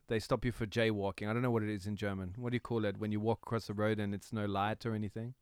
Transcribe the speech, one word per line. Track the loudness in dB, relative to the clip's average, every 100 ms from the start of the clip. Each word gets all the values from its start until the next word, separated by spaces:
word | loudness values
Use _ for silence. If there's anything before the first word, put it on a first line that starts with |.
| -2
They | 0
stop | 2 2
you | 2
for | -2 -2
jaywalking. | 4 4 4 0 -2 -2
I |
don't | 0
know | 2
what | 2
it | 2
is | -2 -4
in | -2
German. | -2 -2 -4 -4
What | -2
do | -2
you |
call | 0 0
it | 2 0
when | -2
you | 0
walk | 2 0
across | 0 -4 -2
the |
road | 0 2 2
and | 0
it's | -2 -4
no | -2 0
light | 2 0 0 -2
or |
anything? | -2 -2 -6 -8 -10